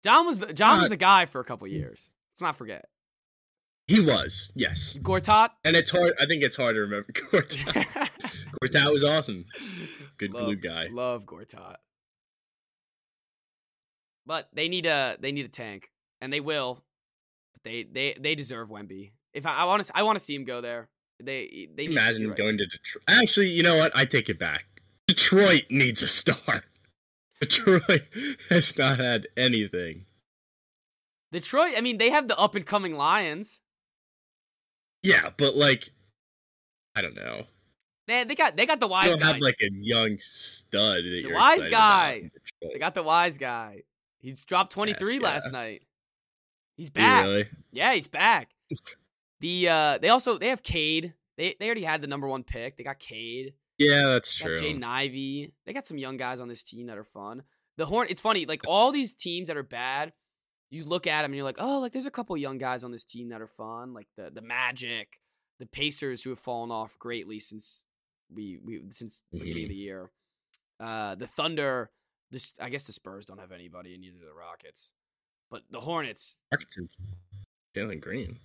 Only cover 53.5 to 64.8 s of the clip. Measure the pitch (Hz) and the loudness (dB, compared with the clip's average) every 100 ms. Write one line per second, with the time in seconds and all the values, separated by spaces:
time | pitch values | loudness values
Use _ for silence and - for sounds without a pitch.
53.5 | _ _ _ 147 143 139 123 - - - | _ _ _ 6 6 6 4 0 -6 -4
54.5 | - 156 147 120 127 139 131 135 139 143 | -2 -2 -4 -4 -4 -4 -4 -8 -8 -12
55.5 | _ - 247 269 156 131 131 127 127 123 | _ -14 -14 -12 -10 -10 -8 -8 -8 -12
56.5 | 117 - 117 120 107 107 104 101 120 135 | -14 -16 -16 -16 -16 -16 -16 -14 -16 -20
57.5 | _ _ - 107 214 - 180 220 202 151 | _ _ -10 -4 -2 -2 -4 -2 -2 -2
58.5 | 160 - 185 247 285 247 - 180 170 175 | -6 0 4 4 2 -6 -8 -8 -8 -6
59.5 | 147 131 120 127 139 156 _ _ _ _ | -8 -8 -8 -6 -6 -8 _ _ _ _
60.5 | _ _ 151 151 175 175 151 147 139 139 | _ _ -16 -6 -4 -2 -2 -2 -4 -6
61.5 | 131 240 277 247 262 269 - 226 170 139 | -6 -4 -2 -4 -6 -10 -10 -8 -6 -6
62.5 | 135 127 127 123 117 - 120 120 117 110 | -6 -6 -6 -8 -16 -16 -16 -14 -14 -16
63.5 | - 110 113 127 117 104 - 90 78 113 | -16 -14 -12 -14 -18 -20 -20 -18 -18 -8
64.5 | 120 123 123 | -4 -4 -4